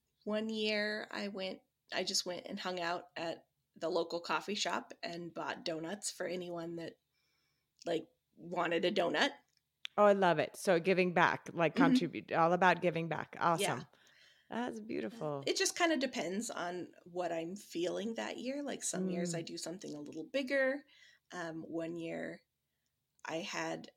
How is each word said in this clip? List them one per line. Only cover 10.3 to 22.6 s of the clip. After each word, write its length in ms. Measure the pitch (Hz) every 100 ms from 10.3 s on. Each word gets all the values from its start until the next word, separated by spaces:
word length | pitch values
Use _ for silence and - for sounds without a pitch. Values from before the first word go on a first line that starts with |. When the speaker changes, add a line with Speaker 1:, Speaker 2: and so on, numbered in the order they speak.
| 156
Speaker 2:
it. 180 | - -
So 220 | - 170
giving 340 | 185 180 180
back, 340 | 175 156 - -
like, 220 | 165 160
Speaker 1:
Mm-hmm. 80 | -
Speaker 2:
contribute, 480 | - - 165 - -
all 200 | 156 165
about 300 | 175 185 170
giving 260 | 175 165 165
back. 280 | 151 - - 160
Speaker 1:
Yeah. 200 | 165 190
Speaker 2:
Awesome. 120 | 120 - _ _ _ - _ -
That's 280 | 220 247 226
Speaker 1:
Uh, 60 | 214
Speaker 2:
beautiful. 560 | - 220 226 156 143 -
Speaker 1:
it 100 | 359
just 200 | 381 -
kinda 200 | 339 302
depends 540 | 262 247 165 196 233
on 380 | - 175 180 - -
what 280 | - 175 175
I'm 240 | 165 170 196
feeling 580 | - 165 175 175 214
that 240 | 226 214 -
year. 240 | 247 277
Like, 200 | 285 -
some 260 | - 190 185
years 260 | 180 175
I 80 | 170
Speaker 2:
Mm. 40 | 170
Speaker 1:
do 100 | 170
something 360 | 165 180 147
a 60 | 147
little 240 | 147 160
bigger. 600 | 160 269 269 277 262 285 - - - _ -
Um, 300 | 180 170 165
one 340 | - 165 165 170
year 460 | 165 165 165 175 _ _